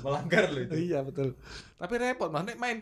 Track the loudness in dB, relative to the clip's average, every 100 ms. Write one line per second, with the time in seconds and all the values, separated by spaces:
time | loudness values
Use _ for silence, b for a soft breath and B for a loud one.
0 | 0 0 4 4 4 2 -2 -2 0 0
1 | -2 -2 -2 -2 B B B -10 -4 0
2 | 0 0 0 0 -2 -2 -2 -2